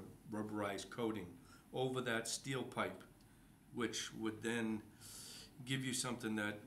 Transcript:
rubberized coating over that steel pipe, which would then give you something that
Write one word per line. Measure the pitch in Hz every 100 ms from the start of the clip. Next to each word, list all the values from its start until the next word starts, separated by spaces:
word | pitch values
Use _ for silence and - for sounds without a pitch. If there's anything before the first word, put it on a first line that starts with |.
| 98 - -
rubberized | 107 107 104 101 98 -
coating | - 113 107 87 - - - -
over | 131 131 127
that | 123 113 -
steel | - 135 135
pipe, | 123 - 95 92 - - - - - - - 120
which | 113 - - 110
would | 110 107
then | 113 117 113 107 - - - - - - - - 123
give | 135 131
you |
something | 120 127 113 113 107
that | 104 107